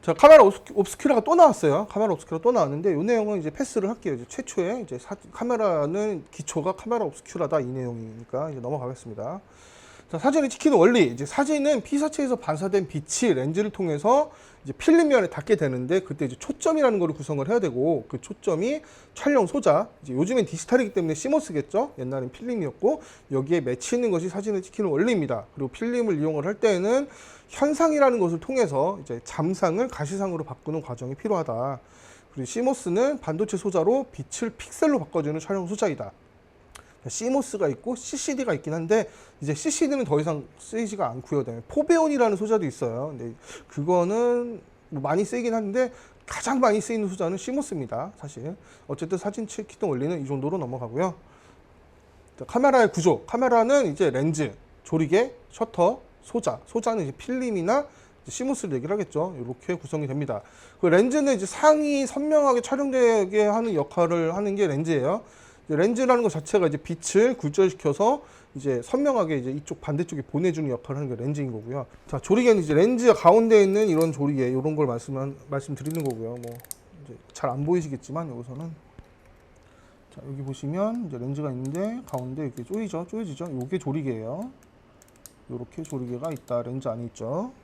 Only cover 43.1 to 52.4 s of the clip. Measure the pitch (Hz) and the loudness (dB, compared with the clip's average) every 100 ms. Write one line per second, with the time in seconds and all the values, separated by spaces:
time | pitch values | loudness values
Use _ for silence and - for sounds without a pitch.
43.1 | 135 120 113 - - - - 147 180 175 | -8 -12 -14 -18 -20 -12 -6 0 2 2
44.1 | 220 240 240 240 220 - _ _ 147 139 | 0 0 0 -4 -10 -18 _ _ -6 -2
45.1 | 165 202 240 233 226 208 220 247 - - | 0 0 -2 -2 -2 -2 -2 -2 -4 -20
46.1 | _ - - - 269 247 208 - 226 202 | _ -12 -8 -2 2 4 2 0 -4 -4
47.1 | 185 170 190 - 269 - 170 123 117 165 | -4 -4 -4 -4 -4 -4 -6 -6 -6 -8
48.1 | - 143 123 139 190 - - - 139 165 | -12 -16 -12 -12 -12 -18 -20 -12 -8 -6
49.1 | 185 208 202 214 - 208 - 196 127 143 | -4 -4 -8 -10 -10 -12 -6 -4 -2 -2
50.1 | 175 135 143 139 185 127 127 120 123 185 | -4 -6 -4 -4 -4 -6 -8 -8 -4 -4
51.1 | - - - - - _ - - - _ | -4 -20 -20 -20 -20 _ -20 -20 -20 _
52.1 | - - - | -20 -20 -16